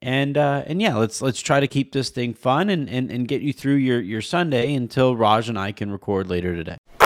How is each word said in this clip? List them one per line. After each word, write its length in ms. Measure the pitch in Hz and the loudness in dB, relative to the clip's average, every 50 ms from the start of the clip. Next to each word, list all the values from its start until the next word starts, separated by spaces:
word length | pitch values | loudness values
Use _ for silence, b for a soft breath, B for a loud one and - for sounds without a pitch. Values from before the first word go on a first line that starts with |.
| - | -6
And, 340 | 127 127 135 143 139 139 147 | -2 -2 0 0 0 2 2
uh, 240 | 147 143 143 143 - - | 2 2 2 0 -2 -4
and 120 | 156 180 | -2 0
yeah, 180 | 220 214 127 107 | 0 0 2 2
let's, 260 | 113 107 - - 123 | 0 0 0 -2 -2
let's 180 | 135 123 - | -2 -2 -2
try 180 | - - 143 139 | 0 0 2 2
to 80 | 139 135 | 2 2
keep 260 | - 139 135 - - | 0 -2 -2 -2 -2
this 180 | 139 127 - | -4 -4 -2
thing 240 | - 131 120 120 110 | -4 -4 -4 -4 -6
fun 340 | - - 131 131 147 185 208 | -2 0 0 2 2 2 2
and, 180 | 196 170 139 104 | 0 0 -2 -2
and, 220 | 107 127 127 - | -2 -4 -4 -2
and 180 | - 120 123 117 | -4 -4 -4 -2
get 140 | 143 127 | -2 -2
you 120 | - 147 127 | -2 -2 -4
through 220 | - - 135 139 | -2 0 0 2
your, 240 | 143 131 127 123 120 | 2 2 2 2 0
your 220 | 104 90 110 110 | 0 -2 -4 -6
Sunday 540 | 104 - - 170 175 165 139 120 120 139 147 | -4 -2 -2 0 0 2 2 0 0 0 0
until 400 | 135 123 113 - 135 131 127 127 | -2 -4 -2 0 2 4 4 4
Raj 340 | 113 113 107 107 110 117 113 | 4 4 4 4 4 2 0
and 80 | 117 101 | -4 -4
I 140 | 95 101 | -4 -6
can 200 | 101 - 104 101 | -6 -6 -6 -6
record 380 | 101 98 - - 101 95 95 92 | -6 -6 -4 -2 -2 -2 0 -2
later 240 | 90 90 87 90 87 | -2 -2 -2 -2 -2
today. 240 | 85 82 87 85 - - - - - - | -4 -6 -8 -10 -12 -16 -12 0 2 2